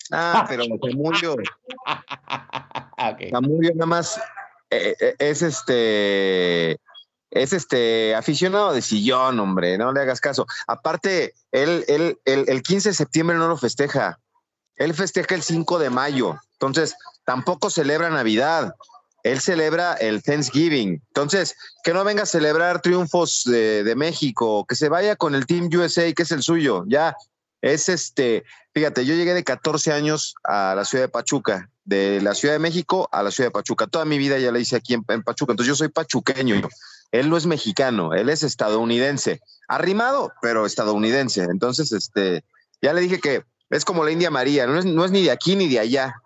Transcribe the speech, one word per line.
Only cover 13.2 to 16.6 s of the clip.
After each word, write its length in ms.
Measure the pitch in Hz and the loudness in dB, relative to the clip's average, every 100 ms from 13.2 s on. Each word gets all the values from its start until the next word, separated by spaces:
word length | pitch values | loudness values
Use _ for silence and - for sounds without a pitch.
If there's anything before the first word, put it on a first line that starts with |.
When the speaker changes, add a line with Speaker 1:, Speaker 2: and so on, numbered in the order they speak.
| 165 170 | 2 2
Speaker 1:
no 100 | 165 | 2
lo 120 | 160 | 0
festeja, 600 | 117 - 143 143 101 85 _ _ _ _ _ - | -2 -2 -2 0 -2 -4 _ _ _ _ _ -4
él 160 | 147 | -2
festeja 420 | 156 190 - 156 185 | -2 -2 -2 -2 -2
el 60 | |
cinco 360 | 143 165 160 175 | 0 -2 0 0
de 120 | 143 | 2
mayo, 460 | 123 139 135 104 76 - | 0 0 0 -2 -4 -12
entonces 420 | _ | _